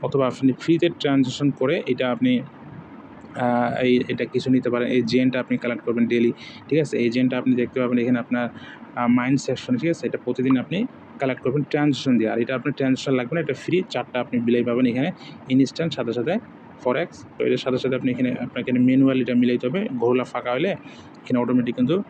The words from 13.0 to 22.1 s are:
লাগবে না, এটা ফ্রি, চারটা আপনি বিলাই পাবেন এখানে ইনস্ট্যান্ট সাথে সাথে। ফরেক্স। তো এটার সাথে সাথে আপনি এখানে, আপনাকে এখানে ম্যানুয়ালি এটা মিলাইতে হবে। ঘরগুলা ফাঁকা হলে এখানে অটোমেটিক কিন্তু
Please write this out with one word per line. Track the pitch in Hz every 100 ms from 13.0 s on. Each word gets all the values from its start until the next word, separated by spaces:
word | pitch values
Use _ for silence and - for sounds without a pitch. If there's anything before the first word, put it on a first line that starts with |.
| - 131
লাগবে | 123 165
না, |
এটা | 151 131
ফ্রি, | - 175 180
চারটা | 127 120 127
আপনি | 120 123 117
বিলাই | 120 120
পাবেন | 120 127
এখানে | 120 156 - - - -
ইনস্ট্যান্ট | 131 131 - 165 143
সাথে | 117 117
সাথে। | 120 208 - - - -
ফরেক্স। | 123 127 175 - - -
তো |
এটার | 123 127
সাথে | - 123
সাথে | 127
আপনি | 127 131
এখানে, | 127 127
আপনাকে | 123 123 127 123
এখানে | 123
ম্যানুয়ালি | 123 131 135 131
এটা | 123
মিলাইতে | 123 123 120 127
হবে। | 170 - 123
ঘরগুলা | 117 123
ফাঁকা | 123 127 120
হলে | 123 180
এখানে | 147 - - - - - 123
অটোমেটিক | 120 127 120 117
কিন্তু | 123 180 214